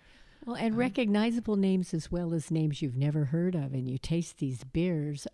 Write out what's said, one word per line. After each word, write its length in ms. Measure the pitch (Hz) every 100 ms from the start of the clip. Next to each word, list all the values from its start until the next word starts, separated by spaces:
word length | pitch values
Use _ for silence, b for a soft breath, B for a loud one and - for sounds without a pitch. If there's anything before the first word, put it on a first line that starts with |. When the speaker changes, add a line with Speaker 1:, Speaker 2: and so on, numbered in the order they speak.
| b b b b
Speaker 1:
Well, 120 | 240 240
and 180 | 220
Speaker 2:
Um, 40 | 220
Speaker 1:
recognizable 760 | 254 226 220 208 226 233 220 202
names 380 | 196 190 180
as 180 | 165 -
well 200 | 175 170
as 160 | 165 -
names 300 | 160 156 139
you've 140 | 143 123
never 300 | 147 151 139
heard 280 | 165 180
of, 180 | 175 139
and 160 | 131 127
you 80 | 131
taste 400 | - 165 165 -
these 240 | 139 123
beers. 640 | 131 165 180 160 147 143 -